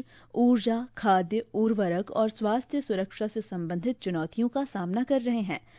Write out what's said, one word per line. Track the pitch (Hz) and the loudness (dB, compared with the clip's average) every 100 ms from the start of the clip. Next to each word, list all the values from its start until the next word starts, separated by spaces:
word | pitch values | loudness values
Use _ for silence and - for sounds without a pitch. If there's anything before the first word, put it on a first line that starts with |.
| - - - - | -10 -16 -8 2
ऊर्जा, | 247 240 233 226 247 - | 4 4 2 -2 -4 -2
खाद्य, | 214 185 175 214 - | 4 4 2 -2 -2
उर्वरक | 202 220 214 185 175 208 | 0 2 2 0 0 -2
और | - 220 | 0 0
स्वास्थ्य | - 214 240 - 285 | 0 0 0 -2 -4
सुरक्षा | 269 190 190 - 214 | -2 -2 -2 -4 -6
से | 220 | -4
संबंधित | - 180 165 175 226 247 | -6 -6 -4 -2 -2 -4
चुनौतियों | 190 170 165 - 240 | -4 -4 -4 -2 0
का | 277 277 | 0 -4
सामना | 202 175 208 | -6 -4 -2
कर | 254 269 | 0 0
रहे | 240 233 | 2 -2
हैं। | 190 139 - | -2 -6 -10